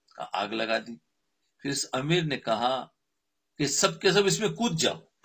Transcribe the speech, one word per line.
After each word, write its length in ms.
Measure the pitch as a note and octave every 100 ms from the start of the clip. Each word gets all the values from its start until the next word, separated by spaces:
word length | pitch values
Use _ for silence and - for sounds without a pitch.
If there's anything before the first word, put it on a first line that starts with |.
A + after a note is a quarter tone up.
| _ -
कहा 100 | - F#2
आग 180 | G2+
लगा 240 | A2+ A2 A2+
दी। 180 | A2+ A#2 _ _ _ _ _ _
फिर 80 | C#3
इस 140 | C#3 -
अमीर 300 | C3 D3 F3+ D#3
ने 120 | C3
कहा 380 | - A2 B2 C3 - _ _ _ _ _ _ -
कि 80 | C#3
सब 300 | - F#3+ D#3+
के 120 | F#3+
सब 140 | F#3 G3
इसमें 260 | F3 G#3+
कूद 220 | - A#3 D#3+
जाओ, 200 | A2+ - - _